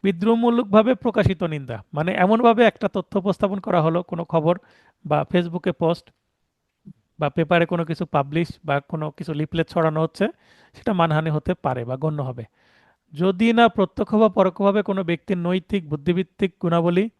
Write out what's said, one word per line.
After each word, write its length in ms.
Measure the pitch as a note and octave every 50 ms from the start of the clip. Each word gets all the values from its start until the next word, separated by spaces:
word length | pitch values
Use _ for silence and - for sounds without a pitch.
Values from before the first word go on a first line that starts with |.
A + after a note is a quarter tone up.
| -
বিদ্রুপমূলকভাবে 880 | G3 G3 E3+ F3+ A3 A#3 A#3 A#3 A#3+ A#3 A#3 B3 G3+ G3 G#3+ A3 A#3 C4
প্রকাশিত 480 | G3+ - A#3+ G#3 A3+ G3 - F#3+ - F#3+ E3+ D#3
নিন্দা, 220 | D3 C#3 A#2+ A#2 G#2 - _ -
মানে 140 | D3 D#3 F3 F#3 - F3+
এমনভাবে 380 | F#3+ A3 A3+ B3 A#3 A3+ G#3+ A#3+ A3
একটা 160 | - - - F#3+ _
তথ্য 160 | G3+ F3+ _ - G3+ F3+
উপস্থাপন 360 | G3+ F#3 - - G3 F#3+ G3 -
করা 140 | - F#3+ F3 D#3
হলো, 140 | D#3+ D#3+ E3+ F3+
কোনো 200 | - - E3+ E3+ - -
খবর 220 | E3 D3+ D#3+ F3+ F3+ _ _ _ _ _ _ _ _ _
বা 140 | D3 D3 D3 D3 -
ফেসবুকে 420 | - F3+ F3 E3+ E3 F3+ - F#3+ E3+
পোস্ট 340 | _ F3 D#3+ F3 - - - _ _ _ _ _ _ _ _ _ _ _ _ _ _ _ - - _ _ _ _ _
বা 80 | D3+ C#3+ -
পেপারে 280 | - E3 D3 F3+ E3+ E3+ D#3+ F3+
কোনো 120 | E3+ E3+ D#3+
কিছু 140 | E3 - F#3 - -
পাবলিশ 340 | D3+ C#3 C#3 C#3+ E3 F3 - - _ _
বা 120 | D3+ C#3+ C#3+ C#3 _
কোনো 160 | - D#3+ D#3 D3+ D3
কিছু 160 | - D#3 - D#3 D3
লিফলেট 260 | D#3 - - E3 D#3+ _ -
ছড়ানো 280 | E3+ D#3+ D#3+ D#3 D#3 D#3+
হচ্ছে, 200 | D#3+ _ - G3 A3+ - _ _ _ _ _ _ _ _
সেটা 160 | - - - G#3+ F3+
মানহানি 300 | E3 E3 D#3 D3+ D#3+ D#3+ D3+
হতে 160 | D3+ - - F3+ - -
পারে 180 | C#3+ B2+ B2+ A#2+
বা 100 | A#2 B2+
গণ্য 240 | C3+ D3 D#3 D3+ D3 C#3 C3
হবে। 160 | B2+ A#2+ A2+ - _ _ _ _ _ _ _ _ _ _ _ _ -
যদি 340 | C#3+ E3+ F#3 G3 F3+ A3 A#3 A#3 A3+
না 60 | A#3 A3+ -
প্রত্যক্ষ 360 | - G3 - _ - A3 - A3 G#3+ A3
বা 60 | G#3+
পরোক্ষভাবে 520 | F#3 A3 F#3+ F#3 F3+ - G3+ G3 G3 G#3+ G3
কোনো 180 | - G3 F#3+ F#3+
ব্যক্তির 340 | E3 E3+ D#3+ _ - G3+ F3+ E3+
নৈতিক, 360 | E3+ F3+ F#3+ E3 _ G#3 G3+ E3+ D3
বুদ্ধিবৃত্তিক 600 | D3 C#3+ C#3+ F3 F3 F3 F#3 _ _ _ G#3 F#3 _ _ -
গুণাবলী 420 | F3+ E3 E3+ E3 F3 F3 F3+ G#3 A#3 _ _